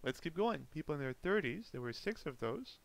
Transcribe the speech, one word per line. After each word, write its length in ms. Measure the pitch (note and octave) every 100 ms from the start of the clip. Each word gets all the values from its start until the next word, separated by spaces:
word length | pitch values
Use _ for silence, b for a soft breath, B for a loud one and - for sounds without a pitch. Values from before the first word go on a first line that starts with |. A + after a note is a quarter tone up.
Let's 200 | B2+ -
keep 160 | E3+ D#3+
going. 300 | A3+ E3+ B2
People 220 | D#3 D#3 D3
in 60 |
their 140 | C3+ B2+
thirties, 460 | F3 G#3 C#3 D#3+ A3+
there 80 | -
were 100 | A#2+
six 340 | A#2 - A3 D3
of 140 | B2+
those. 380 | A2+ D3+ C4 -